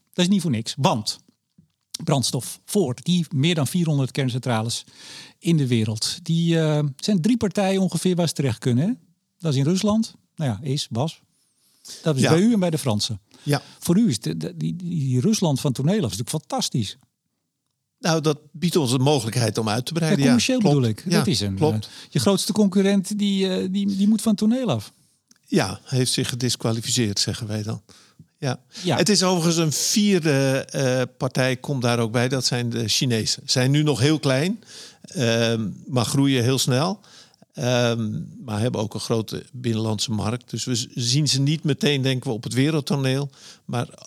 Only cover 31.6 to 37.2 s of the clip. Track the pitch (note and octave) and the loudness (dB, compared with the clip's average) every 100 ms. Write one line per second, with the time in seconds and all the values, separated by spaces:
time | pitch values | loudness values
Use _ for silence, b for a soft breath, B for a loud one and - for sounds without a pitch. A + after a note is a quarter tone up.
31.6 | - C#3+ A#2+ A#2+ A#2 A#2+ B2 C3+ - B2 | -4 -2 0 2 0 0 0 0 -2 -2
32.6 | A#2+ A#2 A2 - C3+ A2+ A#2 - - C3 | -2 -2 -2 0 0 0 0 -4 -2 0
33.6 | B2+ C#3+ D3+ A#2 C#3 D#3 C#3+ C3 E3+ A3+ | 4 2 2 2 2 4 2 2 0 -4
34.6 | B B B B - F3 A#2 A2+ A#2 A2+ | B B B B -12 -2 0 2 2 0
35.6 | G#2 - - B2+ - C#3 C#3 C3 A#2 C3 | -4 -8 -4 -2 0 2 2 2 2 0
36.6 | - B2+ E3+ G#3 B B | 0 0 0 -4 B B